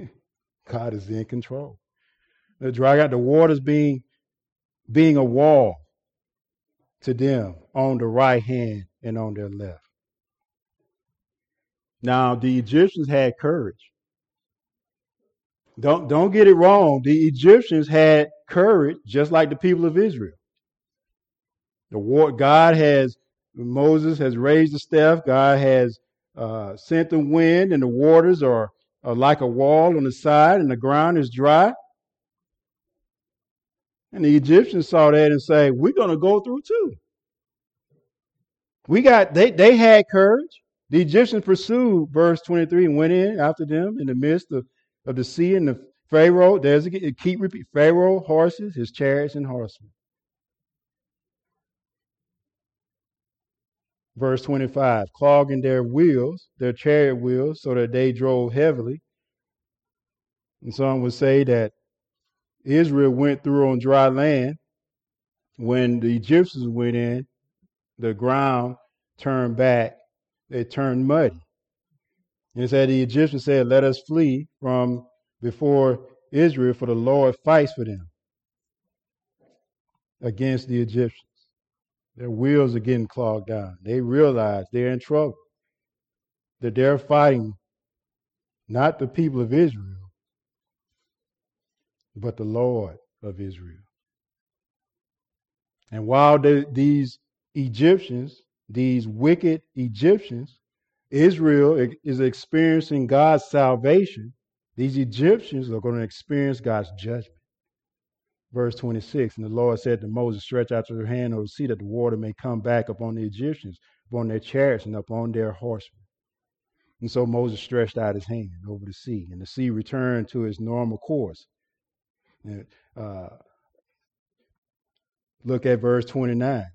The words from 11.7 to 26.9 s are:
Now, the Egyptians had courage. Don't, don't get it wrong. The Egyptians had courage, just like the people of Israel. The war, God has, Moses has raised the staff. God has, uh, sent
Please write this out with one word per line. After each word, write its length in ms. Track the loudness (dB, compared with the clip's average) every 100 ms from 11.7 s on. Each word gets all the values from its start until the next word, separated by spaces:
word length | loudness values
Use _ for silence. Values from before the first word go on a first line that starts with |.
| _ _ _
Now, 340 | -2 0 0 -2
the 240 | -2 -2
Egyptians 480 | 0 2 2 0 -4
had 260 | 0 0 -2
courage. 520 | -4 -4 -6 -12 _ _ _ _ _ _ _ _ _ _ _ _ _ _ _ _ _ _ _ -4
Don't, 300 | 0 0 0
don't 220 | 0 2
get 180 | 6 8
it 60 | 8
wrong. 440 | 8 6 4 2
The 240 | 2 2 2
Egyptians 600 | 4 8 8 6 -2 2
had 400 | 4 6 6 2 -6 -6
courage, 480 | 2 4 4 2 -4 -6
just 240 | -2 2
like 180 | 2 0
the 60 | 0
people 300 | -2 0 0
of 120 | 0
Israel. 380 | 0 -2 -12 -16 _ _ _ _ _ _ _ _ _ _ _ _ _ _ _
The 80 | -8
war, 340 | -2 2 2
God 420 | 2 4 6 6 4
has, 400 | 4 2 0 -4 _ _ _ -14
Moses 640 | -8 0 2 2 0 -2
has 160 | -4 -2
raised 380 | 2 2 2
the 60 | -2
staff. 420 | -2 2 4 2 0
God 320 | 2 4 4
has, 400 | 2 2 0 -4 _ _ _ -12
uh, 380 | -10 -10 -12 -14
sent 340 | -4